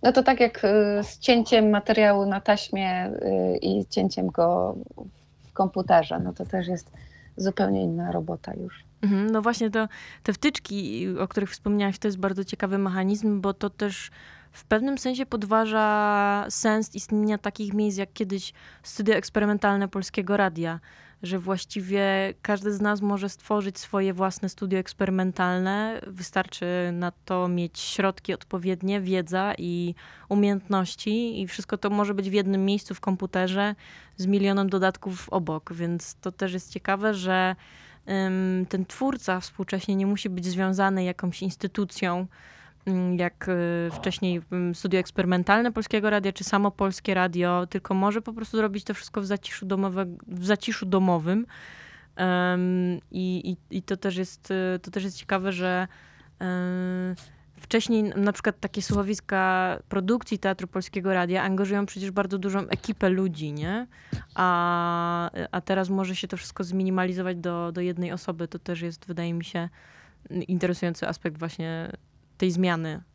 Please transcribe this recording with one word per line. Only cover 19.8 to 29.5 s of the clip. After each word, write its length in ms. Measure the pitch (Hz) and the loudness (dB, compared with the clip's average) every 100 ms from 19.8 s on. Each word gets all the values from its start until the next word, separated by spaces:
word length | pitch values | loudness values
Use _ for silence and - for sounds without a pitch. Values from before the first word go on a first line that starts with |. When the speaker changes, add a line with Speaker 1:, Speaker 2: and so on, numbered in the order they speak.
| 196 | 0
Speaker 2:
Polskiego 480 | 196 185 - 185 202 | -2 -4 -4 0 2
Radia, 440 | 196 165 165 165 - - - - | 2 2 -4 -4 -12 -20 -20 -14
że 160 | 180 190 | -4 -4
właściwie 960 | 180 190 - - 185 196 196 190 196 190 | -2 -4 -2 -8 -2 2 4 2 0 -4
każdy 300 | - 202 202 | -2 0 0
z 80 | 202 | 0
nas 200 | 208 208 | 2 2
może 280 | 202 202 196 | 0 0 -2
stworzyć 500 | - - 208 196 185 | -8 -2 0 0 -6
swoje 360 | - 202 190 | -4 0 0
własne 340 | 180 190 185 190 | 0 -2 -2 -6
studio 300 | - 196 190 | -4 -2 -2
eksperymentalne. 1200 | 185 - 190 190 185 180 180 180 185 202 220 226 - | -2 -2 0 2 0 0 0 2 0 0 -2 -6 -10
Wystarczy 600 | 185 180 - 185 - 175 180 175 | -12 -4 -2 -2 -4 -2 -2 -2
na 200 | 175 175 - | -2 -4 -6
to 240 | - 185 180 | -4 0 0
mieć 300 | 175 170 - | 0 -2 -4
środki 560 | - - 196 190 - | -8 0 0 0 -6
odpowiednie, 680 | 180 - 185 175 185 190 202 | -6 -4 -4 -2 -2 0 0
wiedza 540 | 185 185 165 185 196 | 0 0 0 0 0